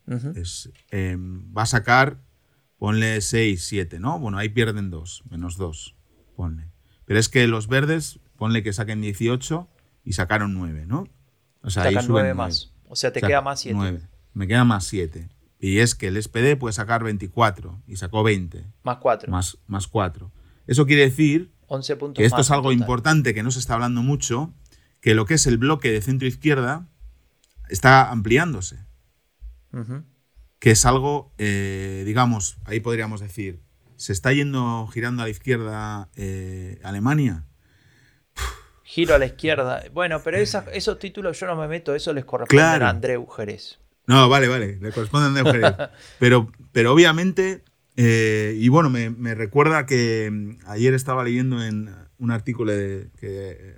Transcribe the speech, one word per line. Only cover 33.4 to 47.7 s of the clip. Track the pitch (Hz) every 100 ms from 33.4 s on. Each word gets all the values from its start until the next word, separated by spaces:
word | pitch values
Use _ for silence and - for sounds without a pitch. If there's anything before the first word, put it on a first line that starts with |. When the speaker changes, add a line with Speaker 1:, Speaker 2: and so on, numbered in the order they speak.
| 98 87 - _ _ -
Speaker 2:
¿se | -
está | 95 131
yendo | 139 143 135 123 117 110
girando | 117 120 123
a |
la | 113
izquierda, | 104 - 120 110 107 107 104 98 -
eh, | 98 95 92 92 90 92
Alemania? | 90 98 113 151 135 82 76 _ _ _ _ _ _ _ _ - - - - _
Speaker 1:
Giro | - - 170
a | 147
la | 131
izquierda. | - 156 147 127 127 -
Bueno, | 139 175 156
pero | 160 175
esa, | 208 208 -
esos | - 202 196
títulos | 196 208 190 160
yo | 185
no | 165
me | 151
meto, | 170 160
eso | 143 165
les | 147 127
corresponde | 127 120 139
Speaker 2:
Claro. | 160 160 123
Speaker 1:
a |
Andreu | 95 127 123 120
Jerez. | - 113 104 - - _ _ -
Speaker 2:
No, | 127 127
vale, | 139 127
vale, | 127 104 98
le | 104
corresponde | 113 107 143
a | 143
Andreu | 139 131
Jerez. | 123 143 - 139 -
Speaker 1:
<laughs> | - -
Speaker 2:
Pero, | 123 123 113 - -
pero | - 117
obviamente, | 143 175 160 185 180 190 190 _